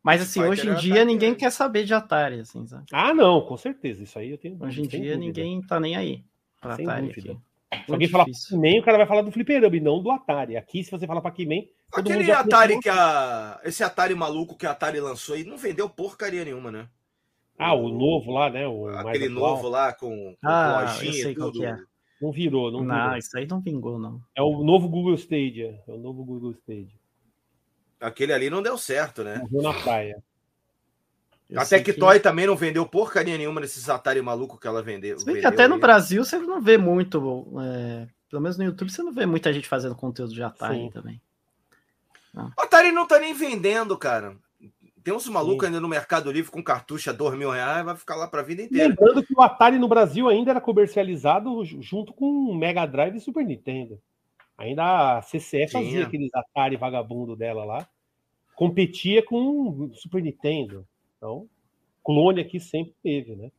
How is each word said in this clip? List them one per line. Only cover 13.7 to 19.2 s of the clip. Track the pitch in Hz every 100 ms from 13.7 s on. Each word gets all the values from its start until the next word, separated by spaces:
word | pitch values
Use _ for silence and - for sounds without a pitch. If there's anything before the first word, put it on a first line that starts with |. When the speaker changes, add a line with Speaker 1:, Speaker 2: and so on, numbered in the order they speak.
| 170
Speaker 2:
Atari | 196 - 185
maluco | 180 156 156 170
que | 170
a | 165
Atari | 143 156 151
lançou | 139 120 -
aí | 151
não | 165 269
vendeu | 254 165 208
porcaria | - 196 - 202 175
nenhuma, | 156 127 123
né? | 107 117 _ _ _ _ _ _ -
Speaker 3:
Ah, | 165
o | 143 117
Speaker 2:
O, |
Speaker 3:
novo | 117 139 160 117
lá, | 127 143
né? | 123
O | 139 110
mais | 104 101 110
Speaker 2:
aquele | 117